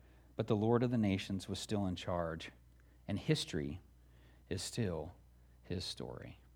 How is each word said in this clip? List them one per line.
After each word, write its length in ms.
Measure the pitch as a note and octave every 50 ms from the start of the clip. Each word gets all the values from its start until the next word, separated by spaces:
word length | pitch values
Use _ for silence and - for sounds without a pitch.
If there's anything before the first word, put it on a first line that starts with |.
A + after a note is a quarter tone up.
| - - - - - - -
but 120 | - A2+ -
the 80 | A#2
Lord 260 | G#2 G#2 A2+ A#2+ A#2+ B2
of 80 | B2
the 80 | B2 A#2+
nations 500 | G#2+ G2+ F#2+ F#2+ - - G2 F#2+ - -
was 120 | G2 F#2
still 260 | - - A2 G2+ G2+
in 80 | F#2 F2+
charge, 560 | E2+ - - F#2 F2 E2+ E2 E2 E2 - - - - - - - - - - - - -
and 120 | - G2+ F#2
history 600 | - - - - - - - F2 C#2+ C#2 D#2 F2+ - - - - - - - - - - - - - -
is 100 | - F#2+
still 520 | - - - - A#2 F#2+ E2+ D#2 D#2 F2+ - - - - - - - - - - -
his 220 | - F2+ F#2 F2+
story." 540 | - - - B1 B1 B1 - - - - - - - -